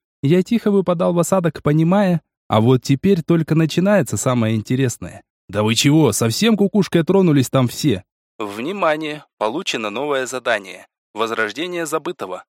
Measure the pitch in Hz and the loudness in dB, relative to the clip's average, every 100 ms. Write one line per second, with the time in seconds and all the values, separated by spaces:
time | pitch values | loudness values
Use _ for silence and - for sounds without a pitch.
0 | _ - 139 180 185 233 214 196 180 175 | _ -6 0 2 2 0 2 0 0 0
1 | 185 175 165 190 165 - 147 151 165 196 | 0 0 0 0 0 -2 0 2 2 2
2 | 190 170 _ _ - 110 113 131 - 135 | 2 0 _ _ 0 2 4 2 2 0
3 | 190 185 - 170 156 160 160 - 190 202 | 2 0 2 0 2 0 0 0 2 2
4 | 127 104 131 123 110 110 - 127 127 - | 0 -2 -2 0 0 -2 -2 -2 -2 -4
5 | 87 - _ _ - 104 110 113 143 156 | -14 -16 _ _ -8 -2 0 2 4 4
6 | 135 - 117 - 220 208 202 214 - 170 | 4 2 -2 0 0 2 2 2 2 0
7 | 156 196 180 143 123 135 123 - 147 92 | 2 2 4 2 2 0 0 -2 -2 -2
8 | - _ _ - 104 104 139 202 170 156 | -6 _ _ -12 -10 -8 -10 -2 -2 -2
9 | 151 151 - - 107 147 196 127 107 110 | -6 -10 -14 -6 -6 -4 -6 -6 -6 -6
10 | 147 135 123 127 120 107 95 90 - _ | -4 -4 -4 -6 -4 -4 -6 -20 -20 _
11 | _ 107 113 117 107 113 180 175 160 156 | _ -6 -4 -2 -4 -4 -8 -8 -6 -6
12 | 135 - 98 90 | -8 -10 -12 -12